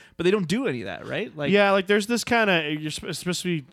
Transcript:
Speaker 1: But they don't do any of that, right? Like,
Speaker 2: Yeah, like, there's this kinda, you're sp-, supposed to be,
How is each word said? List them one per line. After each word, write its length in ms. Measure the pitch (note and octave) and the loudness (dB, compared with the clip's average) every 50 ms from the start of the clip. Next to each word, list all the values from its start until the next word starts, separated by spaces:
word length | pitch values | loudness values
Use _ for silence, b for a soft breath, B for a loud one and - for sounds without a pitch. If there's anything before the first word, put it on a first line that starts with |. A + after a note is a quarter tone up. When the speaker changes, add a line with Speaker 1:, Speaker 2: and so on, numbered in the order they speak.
| B B B | B B B
Speaker 1:
But 80 | - E3 | 0 2
they 60 | F3+ | 2
don't 160 | G3+ G#3+ F3+ | 2 2 2
do 200 | D3 F#3 B3 C#4 G3+ | 0 -2 0 0 -2
any 140 | C3+ A#2 | -4 -4
of 40 | G2 | -6
that, 200 | G2 E2+ - - | -8 -10 -10 -8
right? 280 | A2+ B2+ D#3 G3+ - - | -6 -6 -6 -6 -8 -6
Like, 140 | D3+ D3 D#3 | -4 0 2
Speaker 2:
Yeah, 200 | F#3+ G3+ G3+ G3 | 4 4 6 6
like, 140 | G3 G3+ F#3 | 4 2 4
there's 200 | F#3+ G#3 G#3+ G3+ | 2 2 2 2
this 160 | G#3+ A#3+ A3+ - | 0 -2 -4 0
kinda, 520 | - A#3+ A#3 A3 G3+ F#3 E3 D3+ D3 D#3 D3+ | 0 2 2 4 4 2 2 2 0 -4 -4
you're 120 | D#3 D3+ | -4 -6
sp-, 180 | - - - - D#3+ | -8 -8 -8 -8 -8
supposed 280 | - - F3+ F3 - | -6 -4 -4 -4 -4
to 200 | - F3+ E3+ D#3 | -2 -2 -2 -2
be, 40 | C3 - | -4 -10